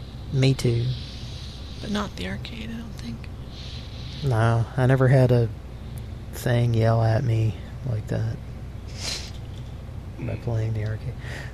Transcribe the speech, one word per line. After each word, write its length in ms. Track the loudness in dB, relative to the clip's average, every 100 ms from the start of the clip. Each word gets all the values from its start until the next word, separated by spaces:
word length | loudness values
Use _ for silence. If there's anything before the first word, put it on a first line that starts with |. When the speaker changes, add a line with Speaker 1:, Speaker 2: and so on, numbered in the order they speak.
| -10 -10 -2
Speaker 1:
Me 220 | 4 4
too. 320 | 6 4 2 2 -2 -6 -8 -10 -10 -10 -10 -10 -8
Speaker 2:
But 100 | -4
not 260 | -2 -4 -6
the 120 | -6
arcade, 420 | -6 -8 -8 -8
I 40 | -8
don't 140 | -8 -8
think. 200 | -8 -8 -10 -10 -10 -10 -10 -10 -10 -10 -10 -4
Speaker 1:
No, 400 | 0 4 4 4 2 2
I 100 | 4
never 220 | 6 8
had 220 | 8 8
a 180 | 6 4 -2 -10 -12 -10 -10 -8 -10 -10
thing 420 | -4 2 4 4
yell 280 | 6 6 6
at 220 | 6 4
me 300 | 4 4 2 0 -6 -6 -2
like 160 | -2 0
that 280 | 0 0 -2 -6 -10 -10 -10 -10 -6 -4 -4 -6 -8 -8 -10 -10 -10 -10 -10 -10 -8
by 160 | -6
Speaker 3:
Hmm. 80 | -4
Speaker 1:
playing 300 | -2 0 0
the 120 | -2 -2
arcade. 280 | -4 -6 -6 -8 -8 -8